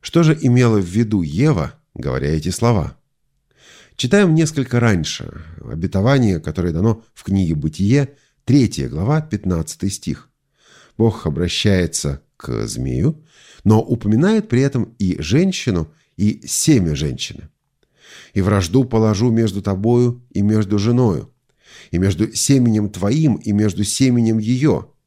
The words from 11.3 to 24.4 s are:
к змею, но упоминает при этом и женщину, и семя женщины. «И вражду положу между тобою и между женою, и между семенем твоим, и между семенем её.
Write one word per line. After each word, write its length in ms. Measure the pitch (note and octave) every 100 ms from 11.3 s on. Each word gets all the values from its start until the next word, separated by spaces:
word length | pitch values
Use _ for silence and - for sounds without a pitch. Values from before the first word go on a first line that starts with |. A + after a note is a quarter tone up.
| D2 F2 - G#2+ F#2+ E2+ - D2 C#2 _ _
к 300 | - A1+ A1
змею, 580 | - C2 - B2 D#3+ _ _ - -
но 160 | - G#2+
упоминает 680 | - A#2+ G2+ A2 F3+ A3 G#3+
при 120 | A#2
этом 340 | C3+ B2+ G#2+ -
и 220 | F#2+ E2
женщину, 720 | E2 B2 F#3+ F3+ - F2+ D#2 _ _ -
и 300 | G#2 A2 -
семя 480 | - - C#3 E2+
женщины. 540 | C#2+ D2 B1 - - - _ _ _ _ _ _ - -
«И 80 | -
вражду 420 | F#2+ G#2 E2 A#2
положу 460 | B2 A2+ A2 G2 A#2+
между 320 | A2+ A2+ G2
тобою 600 | G2 F#2+ A2 A#2+ B2 B2 _
и 120 | G2+
между 360 | G2+ G#2+ G2 G#2
женою, 540 | G#2 A#2+ B2 D#2 G#1 _ _ _ _ - -
и 80 | E2+
между 340 | F#2+ E2 A2
семенем 560 | - - C#3 B2 G#2+ G#2
твоим, 460 | - G2+ D3+ D#3 G#2+
и 160 | -
между 320 | G#2 G#2+ F#2
семенем 540 | G2+ - C3+ A#2+ A2+
её. 560 | A2+